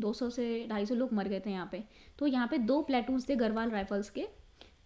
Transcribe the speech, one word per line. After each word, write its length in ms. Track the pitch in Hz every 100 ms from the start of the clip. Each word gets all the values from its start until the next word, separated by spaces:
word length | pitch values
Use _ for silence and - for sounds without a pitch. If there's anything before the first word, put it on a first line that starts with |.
दो 120 | 208
सौ 160 | 247 240
से 380 | 240 233 233 233
ढाई 180 | 214 208
सौ 100 | 240
लोग 180 | 254
मर 140 | 214 190
गए 120 | 190
थे 120 | 208
यहाँ 180 | 190 175
पे। 120 | 180 - - - -
तो 80 | 285
यहाँ 200 | 254 233
पे 100 | 311
दो 240 | 220 285
platoons 480 | 302 247 226 262 247
थे 60 | 262
Garhwal 340 | 220 220 233
rifles 400 | 214 196 202 202
के 180 | - 415 - - - - -